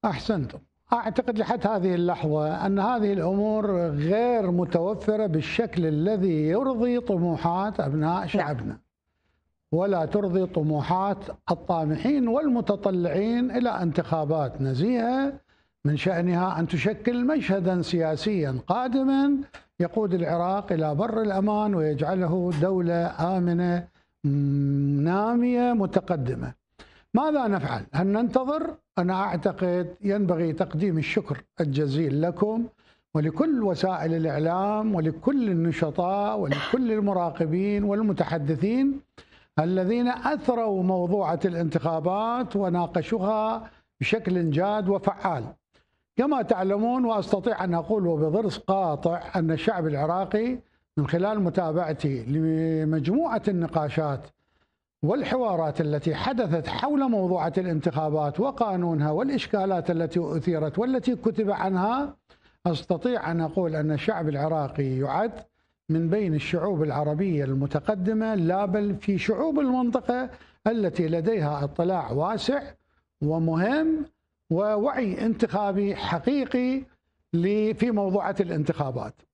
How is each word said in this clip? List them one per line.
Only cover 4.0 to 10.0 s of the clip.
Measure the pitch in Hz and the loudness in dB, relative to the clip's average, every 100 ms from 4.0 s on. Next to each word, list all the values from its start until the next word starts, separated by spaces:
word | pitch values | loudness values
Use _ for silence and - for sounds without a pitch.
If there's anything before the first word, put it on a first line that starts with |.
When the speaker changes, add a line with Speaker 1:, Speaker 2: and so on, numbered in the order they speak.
| 151 202 240 233 190 | 0 2 2 2 2
Speaker 1:
متوفرة | 175 175 180 175 214 - 214 214 | 0 2 0 0 -2 0 0 2
بالشكل | 156 - - 233 175 160 | 0 -2 -2 0 0 0
الذي | 151 175 214 190 156 151 | 2 2 2 2 2 2
يرضي | 190 269 247 240 240 | 2 0 0 2 0
طموحات | 240 190 175 156 170 175 202 - | 0 0 2 2 0 0 -2 -2
أبناء | 143 151 156 180 | -2 0 0 0
Speaker 2:
نعم. | 185 | 0
Speaker 1:
شعبنا، | 202 151 135 107 107 _ _ _ _ _ _ _ _ _ | -2 -2 -4 -6 -10 _ _ _ _ _ _ _ _ _
ولا | 160 196 185 | 0 2 0